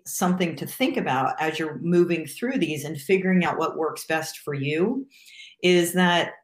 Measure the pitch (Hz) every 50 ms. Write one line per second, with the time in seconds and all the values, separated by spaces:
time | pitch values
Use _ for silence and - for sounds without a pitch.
0 | - - - - 190 180 180 180 180 165 143 - 160 - - - 254 - - 220
1 | 170 151 131 131 131 - - - 156 160 156 - 160 151 151 135 165 170 175 175
2 | 175 170 175 160 156 147 - - 240 254 269 254 170 151 151 143 147 147 160 147
3 | - - 190 190 185 190 185 180 165 143 - - 160 160 - - 160 151 - -
4 | - - 160 160 147 - - - - 151 143 139 135 147 151 160 185 226 262 269
5 | - - _ _ - - - - - - _ - - 180 180 175 170 175 180 180
6 | 180 175 175 170 - - - -